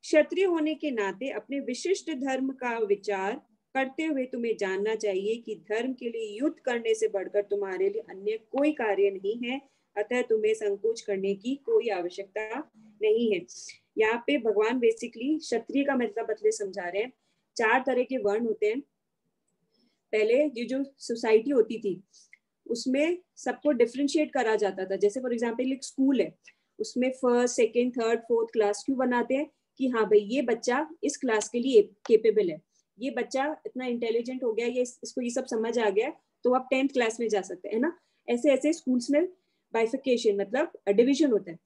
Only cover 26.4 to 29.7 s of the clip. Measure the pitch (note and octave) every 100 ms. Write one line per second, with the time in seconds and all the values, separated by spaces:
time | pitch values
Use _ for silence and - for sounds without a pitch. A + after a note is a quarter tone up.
26.4 | - _ _ - G#3+ - B3+ B3+ B3 A#3+
27.4 | B3 A#3+ A3+ B3 B3 A#3+ A3+ A#3 - A#3
28.4 | A3+ A#3 G3+ G#3 - C4 B3+ A#3+ A#3 C4+
29.4 | D4+ _ _